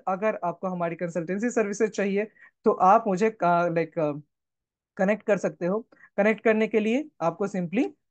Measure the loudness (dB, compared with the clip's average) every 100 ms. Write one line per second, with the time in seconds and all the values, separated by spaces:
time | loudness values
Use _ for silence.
0 | -4 -2 -2 -2 -4 -6 -6 -4 -4 -4
1 | -6 -6 -6 -4 -2 -2 -2 0 -2 -2
2 | -2 -2 -4 _ -20 _ -2 4 6 6
3 | 4 0 0 0 0 2 2 0 -2 -2
4 | -2 -4 -10 _ _ _ _ _ _ -2
5 | 0 0 0 0 0 -4 -4 -4 -6 _
6 | -8 0 2 2 2 2 2 0 2 0
7 | -2 -4 -4 -2 -4 -4 -4 -2 -2 -4
8 | _